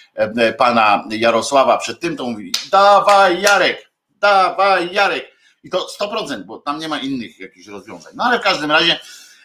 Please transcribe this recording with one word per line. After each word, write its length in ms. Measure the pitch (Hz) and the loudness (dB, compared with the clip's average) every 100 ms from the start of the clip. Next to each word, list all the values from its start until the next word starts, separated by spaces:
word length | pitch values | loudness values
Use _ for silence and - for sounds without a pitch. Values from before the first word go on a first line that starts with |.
| _ - 107 120 113 | _ -6 -4 0 0
y, 40 | |
pana 500 | - 123 117 107 101 110 | 2 2 4 4 2 -2
Jarosława 680 | 110 117 113 - 139 131 107 | -2 0 0 2 2 4 2
przed 220 | - - | -2 -8
tym, 180 | 170 143 | -8 -6
to 80 | 123 | -8
mówi: 260 | 107 87 - - | -8 -8 -10 -2
„Dawaj, 680 | 196 202 196 202 202 190 180 | 4 6 6 6 4 4 2
Jarek, 500 | 202 190 147 - - _ _ | 2 2 0 -4 -12 _ _
dawaj, 840 | _ 202 196 180 - 196 185 175 | _ 2 2 2 2 2 2 0
Jarek”. 400 | 202 170 139 - _ _ _ | 0 -2 -2 -10 _ _ _
I 60 | - | -6
to 200 | 180 - | -6 -6
sto 180 | - 208 | -8 -6
procent, 380 | 226 156 113 90 | -6 -8 -10 -12
bo 120 | - | -12
tam 220 | 147 156 | -10 -8
nie 80 | 160 | -6
ma 120 | 143 | -6
innych 400 | 135 131 98 - | -6 -8 -10 -16
jakichś 280 | 95 90 98 | -20 _ -18
rozwiązań. 460 | 101 107 87 - - | -18 -16 -18 -14 -6
No 80 | |
ale 160 | 240 233 | -2 0
w 40 | |
każdym 280 | 202 156 147 | -2 -2 0
razie, 280 | 160 170 156 - - - _ | 0 2 -2 -8 -20 -20 _